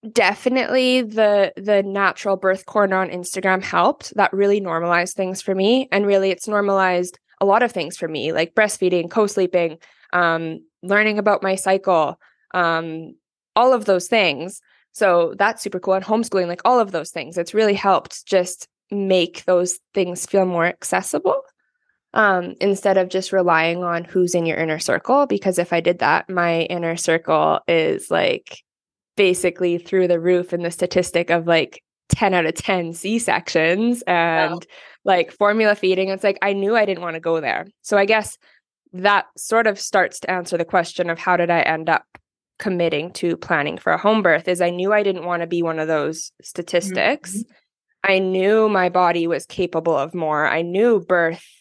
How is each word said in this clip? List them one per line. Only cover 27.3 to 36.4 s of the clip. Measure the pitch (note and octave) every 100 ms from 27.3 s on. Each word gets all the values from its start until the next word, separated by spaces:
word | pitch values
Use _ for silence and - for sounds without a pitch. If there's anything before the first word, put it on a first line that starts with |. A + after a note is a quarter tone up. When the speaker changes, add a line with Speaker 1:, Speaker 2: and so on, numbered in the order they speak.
| D#3+ D#3 D3+ -
Speaker 1:
is, | E3 D#3 - -
like, | - - - - - _ _ _ _ _ -
basically | G3 F3+ F3+ E3+ F3+ E3+
through | E3+ F#3+ F3+
the | E3+
roof | E3+ F3+ F3
in | F3
the | E3+
statistic | E3+ F3+ F#3+ F3 E3+ F3
of, | E3+ E3
like, | E3 - - _ _ _
ten | - G#3
out | F3+ E3
of | E3+
ten | - F#3+ E3+
C-sections | E3 G3 A3+ - - - E3+ D#3+ F#3 A#3 A#3+ G#3+
and | F3+ E3+ D#3+ D#3+
Speaker 2:
Wow. | E3+ - - - - G3+
Speaker 1:
like, | F#3 D#3+
formula | - G#3 G#3+ A3 G#3
feeding. | F#3 F#3 F#3+
It's | F#3+
like, | G3+ G3